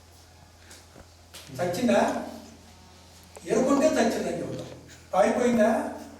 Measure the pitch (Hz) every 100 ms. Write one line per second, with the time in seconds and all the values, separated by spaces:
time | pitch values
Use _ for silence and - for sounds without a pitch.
0 | - - - - - - - - - -
1 | - - - - - 127 180 - 240 -
2 | - - - - - - - - - -
3 | - - - - - - 262 277 311 262
4 | 226 - - - - - - - - -
5 | - 185 226 233 247 233 - - - -
6 | -